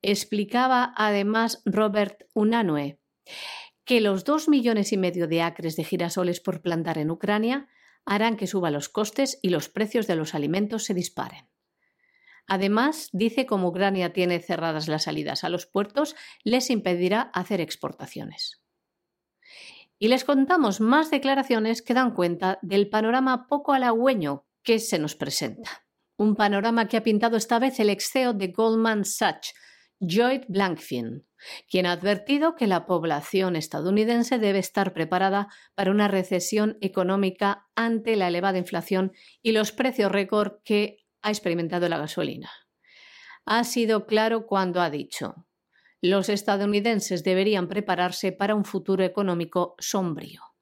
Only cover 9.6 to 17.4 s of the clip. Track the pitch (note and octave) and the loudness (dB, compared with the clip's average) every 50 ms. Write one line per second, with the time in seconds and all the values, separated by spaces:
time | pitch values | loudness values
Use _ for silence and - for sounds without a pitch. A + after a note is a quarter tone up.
9.6 | D#3 - _ G3 A3 G#3+ - A#3+ G#3+ G#3 F3+ D#3+ D#3 D#3 - D#3 C#3+ D3 E3 F#3+ | -2 -4 _ -4 -4 0 0 -2 0 0 0 -2 -2 -4 -4 -4 -2 -2 0 -2
10.6 | G#3 G#3 A#3 A3 - - G3+ F3 E3+ - _ - C3 - - - _ _ _ _ | -2 -2 -4 -6 -4 -4 -4 -4 -4 -6 _ -8 -10 -10 -10 -20 _ _ _ _
11.6 | _ _ _ _ _ _ _ _ _ _ _ _ _ _ - - _ - G3 F#3 | _ _ _ _ _ _ _ _ _ _ _ _ _ _ -20 -20 _ -4 -2 0
12.6 | G3 G3 G#3 A3 B3 D4 D#4 D#4 - - - F3+ G#3+ A#3 A3+ - B3+ C4 A3 G3 | 2 2 2 4 2 2 0 -2 -8 -8 -2 0 0 0 2 0 0 0 0 0
13.6 | F#3 F3 E3 F3+ G3 G3 G3 F#3+ F3+ E3+ F3 F#3 F3+ F3+ F3 E3+ E3+ - F3 E3 | 0 0 0 2 0 2 2 0 -2 -2 0 0 0 2 0 -2 -2 -4 -4 -2
14.6 | E3 E3 D#3 D#3 D3+ D#3+ D3+ D#3 - D#3+ D3+ D#3 D3+ D3+ - - - E3 F3 F3 | -2 -2 -2 -2 -2 -2 -2 -2 -2 -2 -4 -4 -4 -4 -6 -4 -4 -4 -4 -4
15.6 | - _ _ G3 G3+ G#3 - C#4 D4+ D4+ - - - - - _ _ G#3+ A3+ B3+ | -6 _ _ -4 -4 -2 0 -2 -2 -2 -4 -14 -20 -20 -20 _ _ 0 0 0
16.6 | B3 - B3+ G#3+ - G3 F3+ F3 F3+ F3+ G3+ A3 - - - F3+ | 2 0 -2 0 0 0 0 2 2 2 2 0 -2 -2 -4 -6